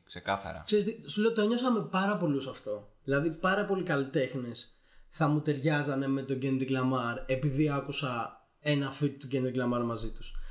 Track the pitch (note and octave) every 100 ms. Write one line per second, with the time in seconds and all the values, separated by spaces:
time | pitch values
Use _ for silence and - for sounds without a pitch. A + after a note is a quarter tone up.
0 | - - - G2 - D#2+ D#2 G#3+ G3 A3+
1 | - - A3 A3 G#3 A#3+ B3+ A3+ D#3 F#3
2 | G3 G#3 E3 C#3 B2+ - - G#2 - _
3 | - C#3 E3 D#3 F#3 G3 F#3+ F#3+ E3+ C#3+
4 | C3 D3+ B2+ C#3 A#2+ A2+ - - _ -
5 | - - D3+ D3 D3+ C#3+ D3 D3 C#3+ C3+
6 | C3+ C3+ B2+ C3 C3+ C3 C3 C3 C3 C3
7 | A#2+ A2+ - C3 D3 C3+ D3+ C#3+ C3+ C#3
8 | C#3 A#2+ A2+ - _ _ D3+ C#3+ C#3 B2+
9 | D3 - B2+ C3+ B2+ B2 A#2+ A#2+ A#2 A2+
10 | A2 - - - -